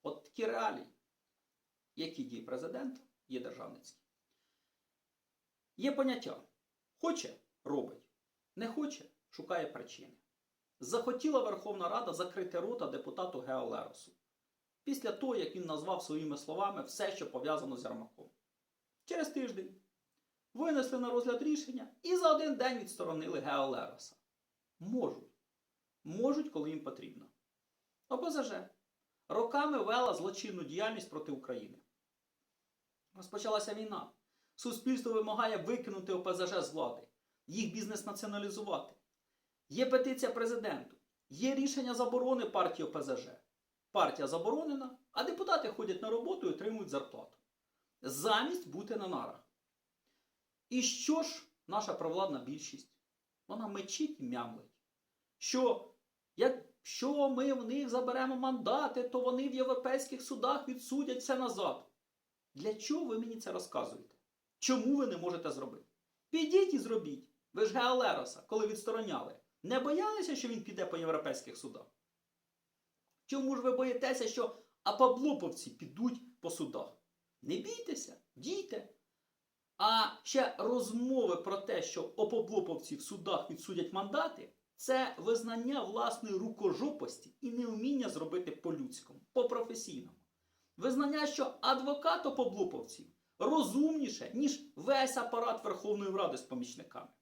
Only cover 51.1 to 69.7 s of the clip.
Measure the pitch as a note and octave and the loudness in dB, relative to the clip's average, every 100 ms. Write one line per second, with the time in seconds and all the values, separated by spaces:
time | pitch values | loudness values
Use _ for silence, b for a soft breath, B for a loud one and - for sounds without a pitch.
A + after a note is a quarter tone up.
51.1 | D#4+ - - - _ - G3+ G#3 - D#3+ | 2 2 -6 -16 _ -4 -2 -2 -2 0
52.1 | F3 F#3+ C3+ B2 D3+ - - - _ _ | 0 0 0 -6 -8 -10 -12 -18 _ _
53.1 | _ _ _ - A3 G#3 G3+ G3 - D4+ | _ _ _ -10 -6 -4 -6 -6 -2 -2
54.1 | - B2+ B2 A#2 A2+ - _ _ _ _ | -2 -4 -4 -4 -8 -18 _ _ _ _
55.1 | _ _ _ - B3+ B3 - - _ _ | _ _ _ -2 2 4 2 -4 _ _
56.1 | _ _ - C4 B3+ - _ - - C4 | _ _ 2 4 4 -8 _ -12 -2 0
57.1 | D4 C#4 B3+ C#4 B3+ A3+ C4+ C4 B3+ B3+ | 4 4 4 2 2 0 -2 0 2 2
58.1 | B3+ C4 B3+ C4 B3 G#3+ C4+ D4 B3+ B3 | 2 0 0 0 2 2 2 2 0 0
59.1 | B3+ B3 B3 C#4 B3+ C4 B3+ B3+ C4+ - | 2 2 2 0 2 2 2 2 0 0
60.1 | B3+ - A#3+ B3+ C#4 C4 B3+ - C4+ C4 | -8 -6 0 2 2 -2 -8 -2 -2 0
61.1 | B3 - B3+ B3 G3+ F3 - - _ _ | -2 0 0 0 0 -2 -2 -10 _ _
62.1 | _ _ _ _ C#3 G3+ G#3+ - D#4 C#4 | _ _ _ _ -4 -4 -2 -2 -2 0
63.1 | A3+ A#3 A3 F#3+ F#3 - - - - - | -2 -2 -6 -6 -6 -4 -4 -4 -8 -16
64.1 | _ _ _ _ _ - B3+ A3+ C#4+ A#3+ | _ _ _ _ _ 2 4 4 4 4
65.1 | E3+ F3 E3 D#3+ C3+ B2+ - - _ _ | 0 -2 0 -2 -4 -6 -10 -18 _ _
66.1 | _ _ D#4+ D4+ F#4 F#4 C#4 A3+ A3 D3+ | _ _ 2 8 8 8 2 2 0 0
67.1 | - - _ _ F#3+ A3 B3 A#3+ B3+ G#3+ | -8 -12 _ _ 2 4 6 6 6 6
68.1 | - - - - G#3+ G#3+ G#3+ - A3 G#3 | 2 -2 -10 -2 2 2 0 -2 -2 -2
69.1 | C3+ - - _ _ F3 | -4 -6 -14 _ _ 0